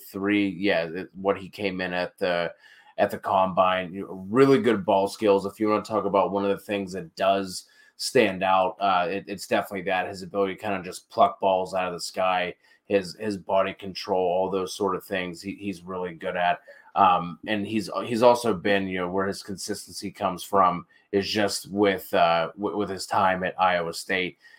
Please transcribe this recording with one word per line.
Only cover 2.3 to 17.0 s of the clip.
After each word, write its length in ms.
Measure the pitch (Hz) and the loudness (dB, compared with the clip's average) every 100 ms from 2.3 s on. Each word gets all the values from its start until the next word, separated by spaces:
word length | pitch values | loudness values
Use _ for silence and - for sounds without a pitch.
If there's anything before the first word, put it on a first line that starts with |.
| 87 82 - - - _ - | 0 -2 -8 -20 -20 _ -2
at 100 | - | -2
the 80 | - | -2
combine, 720 | 104 98 95 90 92 92 87 | 0 2 2 2 2 2 -4
you 100 | 98 | -10
know, 240 | - 95 95 | -10 -12 0
really 320 | 123 139 131 | 6 6 6
good 240 | 117 104 92 | 4 0 2
ball 220 | 98 98 | 2 2
skills. 400 | - 107 98 98 | 0 4 4 2
If 120 | - | -2
you 80 | 107 | 0
wanna 140 | 104 | 0
talk 240 | 101 107 95 | 0 -2 0
about 260 | 98 90 | 2 2
one 140 | 98 101 | 0 -2
of 60 | |
the 120 | 95 | -2
things 300 | - 101 92 | -4 -6 -6
that 220 | 92 82 - | -10 -10 -2
does 500 | 95 98 95 90 - _ _ - | 2 2 -2 -10 -14 _ _ -10
stand 460 | - 127 104 92 | 0 4 4 2
out, 340 | 92 95 92 - | 2 4 2 0
uh, 280 | 98 90 87 | 0 2 0
it, 160 | 98 95 | -4 -8
it's 200 | 98 - | -10 -2
definitely 380 | 107 - 98 90 | -2 -2 -6 -2
that, 180 | 92 92 | -2 -2
his 140 | 98 | -8
ability 340 | 90 101 98 90 | -6 -2 -2 -2
to 60 | |
kinda 220 | 107 95 | -4 -4
just 260 | 90 - _ | -6 -14 _
pluck 300 | 117 98 - | 2 2 4
balls 340 | 98 92 87 | 2 2 0
out 140 | 92 90 | -2 -4
of 60 | |
the 60 | 85 | -6
sky, 540 | - 98 92 90 90 - _ _ - | -8 -2 0 0 -2 -8 _ _ -2
his, 320 | 101 87 - | 0 0 -6
his 160 | 110 98 | -4 -4
body 380 | 92 98 95 | 0 2 2
control, 500 | 90 98 87 104 92 | -2 -12 -8 -2 0
all 280 | 90 92 95 | 2 0 0
those 240 | 95 92 - | -2 -4 -2
sort 200 | 98 90 | -2 -2
of 80 | |
things 380 | - 95 90 82 | -4 -4 -4 -8
he, 140 | 98 78 | -10 -10
he's 260 | 101 85 | -8 -10
really 320 | 90 92 90 | -10 -8 -8
good 220 | 82 92 90 | -8 -6 -2
at. 240 | 87 85 - - - | 0 -2 -6 -20 -4
Um, 460 | - | 4